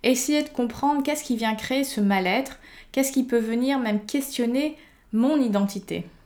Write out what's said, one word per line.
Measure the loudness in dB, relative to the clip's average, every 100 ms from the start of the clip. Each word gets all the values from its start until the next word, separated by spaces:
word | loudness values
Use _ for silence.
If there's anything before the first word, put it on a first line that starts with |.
essayez | 2 2 2 0
de | 0
comprendre | -2 -4 0 0 2
qu'est-ce | 0 -4
qui | -2 -2
vient | 0
créer | -2 -2 -2
ce | 0 0
mal-être, | 2 2 2 0 -2 -10 -20 -20 -6
qu'est-ce | 0 2
qui | 0
peut | 2 0
venir | 2 0 0 0
même | 0 -2
questionner | -2 -4 -4 -2 0 0 -2 -6 -20 _ _
mon | 0 2 2
identité. | 2 2 0 -2 -8 -8 -8 -16